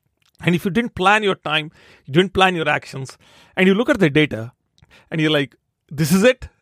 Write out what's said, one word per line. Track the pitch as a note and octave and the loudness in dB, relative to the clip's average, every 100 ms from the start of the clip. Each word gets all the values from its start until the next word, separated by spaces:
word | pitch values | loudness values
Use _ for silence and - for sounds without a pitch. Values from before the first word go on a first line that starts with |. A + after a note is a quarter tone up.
| _ _ _ _ | _ _ _ _
And | E3 | -2
if | F3 | -2
you | G3+ | -2
didn't | E3+ A#3 | -4 -4
plan | - F#3 G#3 | -2 2 2
your | G#3 | 0
time, | - D3+ D#3 D3+ - _ _ | -4 -4 -4 -6 -14 _ _
you | - | -2
didn't | C#3+ F#3+ | 0 0
plan | G3 F#3 | 2 0
your | F3 D3+ | 0 -2
actions, | C#3+ - C3+ C3+ - _ _ _ - | -4 -6 -14 -14 -16 _ _ _ 0
and | F#3 | 2
you | |
look | G3 B3 | 2 0
at | B3+ | 2
the | E3+ | 2
data, | C#3+ D3+ A2 A2+ - _ _ _ _ _ | 2 0 -4 -12 -18 _ _ _ _ _
and | D#3+ | -4
you're | D#3 D3+ | 0 0
like, | C3+ _ _ _ _ | -2 _ _ _ _
"This | C#3+ D#3 | -4 0
is | F#3 | 4
it? | A#3+ B3+ - _ | 4 2 -6 _